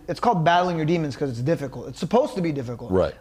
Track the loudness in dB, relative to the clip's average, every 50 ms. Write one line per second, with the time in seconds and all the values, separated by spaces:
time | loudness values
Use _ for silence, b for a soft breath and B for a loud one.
0 | -6 -8 -4 0 2 2 2 4 4 4 4 4 4 2 0 0 0 0 0 0
1 | -2 -2 -4 -4 -4 -4 -4 -2 0 0 0 -2 -4 -8 -10 -10 -12 -12 -10 -8
2 | -2 2 2 2 2 2 -2 -2 -2 -2 -2 -4 -4 -6 -8 -8 -4 0 2 4
3 | 4 2 0 -2